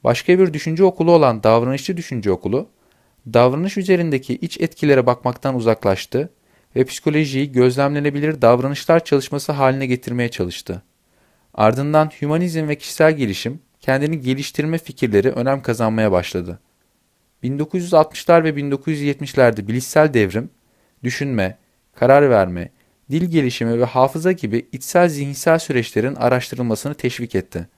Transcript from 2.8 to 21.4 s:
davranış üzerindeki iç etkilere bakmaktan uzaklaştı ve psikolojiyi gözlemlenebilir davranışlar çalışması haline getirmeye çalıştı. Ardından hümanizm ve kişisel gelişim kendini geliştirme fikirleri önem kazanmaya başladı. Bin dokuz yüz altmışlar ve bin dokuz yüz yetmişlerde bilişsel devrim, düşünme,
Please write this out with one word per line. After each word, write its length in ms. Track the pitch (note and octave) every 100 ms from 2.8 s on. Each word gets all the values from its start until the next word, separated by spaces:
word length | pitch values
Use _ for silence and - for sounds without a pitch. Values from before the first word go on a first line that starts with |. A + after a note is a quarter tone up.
| _ _ _ _ A#2+
davranış 440 | A2+ B2 C#3 F#3+ G3+
üzerindeki 580 | F#3 F3+ E3+ C3+ C3 A#2+
iç 260 | E3+ -
etkilere 440 | E3 - D3 C3+ A#2+
bakmaktan 500 | B2 B2+ B2 C3+ B2+
uzaklaştı 760 | A2+ A2 G2+ F#2+ - B2 C#3+ _ _ _ _ -
ve 80 |
psikolojiyi 680 | C3 - - D3+ D3+ C3 C#3+
gözlemlenebilir 920 | B2+ B2+ B2+ C#3 D3 D3 C#3+ D3+ D3+
davranışlar 640 | A#2 B2 C3 C#3+ - E3 E3
çalışması 460 | C#3 C3+ C#3+ C#3
haline 340 | C#3+ C3+ C3+ C3
getirmeye 440 | B2 A#2+ A#2+ A#2+
çalıştı. 540 | - F2+ - - F2+ _ _ _ _ _ _ _
Ardından 580 | - G#2+ B2 C#3+ D#3 D3+ -
hümanizm 460 | C#3+ D#3+ F3 D#3+ D#3
ve 80 | D3
kişisel 420 | - - D#3+ D#3
gelişim 420 | A#2 G2 - D3 _ _
kendini 400 | - C3+ D3 D#3+
geliştirme 560 | B2+ C3+ C#3+ - D3+ E3
fikirleri 540 | - - B2 G2+ A2+
önem 300 | B2 B2 C3+
kazanmaya 500 | B2 A2+ A2+ A2 A2
başladı. 480 | F#2 F2+ F2+ F2+ E2+ _ _ _ _ _ _ _ _
Bin 160 | B2 C#3
dokuz 240 | D3+ F#3
yüz 100 | F3
altmışlar 500 | E3+ D#3 - - E3+
ve 120 | D#3+ C#3+
bin 160 | C#3+
dokuz 220 | C#3 D#3+
yüz 80 | D3+
yetmişlerde 640 | C#3+ C#3 C#3 - B2 G#2+ G2+
bilişsel 460 | A#2+ B2 D#3 D3+
devrim, 360 | B2 G2 G2+ C#3 _ _ _ _ _
düşünme, 540 | A#2+ - C#3+ A#2